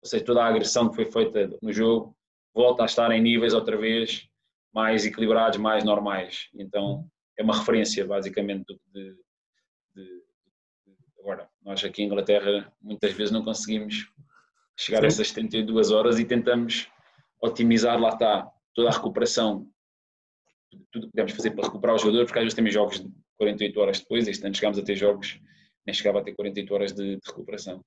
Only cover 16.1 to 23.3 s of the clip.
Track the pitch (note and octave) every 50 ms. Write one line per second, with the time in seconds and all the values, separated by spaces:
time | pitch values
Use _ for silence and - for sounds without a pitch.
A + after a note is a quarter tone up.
16.1 | A#2 A2+ A#2 A#2 B2 A#2+ A2+ B2 A#2+ A#2+ A#2 A#2 A2+ - - - _ _ _ _
17.1 | _ _ _ _ _ _ - A#2 - - A#2 A#2 A#2 A2+ A2 A#2+ A#2 A#2 A2+ A2+
18.1 | A2+ - A#2+ A2 G#2 F#2+ F#2+ - _ _ _ _ _ - A#2 A#2 A2 - - A2
19.1 | G2 A2 A#2+ A#2 - - A2+ A2 G2+ - - - _ _ _ _ _ _ _ _
20.1 | _ _ _ _ _ _ _ _ _ _ _ _ - - - _ - A2+ G#2+ -
21.1 | _ - G#2+ - - - A#2 A2 G#2 G2+ G2+ - - G#2 G2+ A2+ A2+ A2 G#2 G#2+
22.1 | G#2+ A#2 A#2+ A#2+ - A#2+ A2+ A2+ - - A2+ A2 G2+ G#2+ G#2 G2+ - - F#2 -
23.1 | - - _ _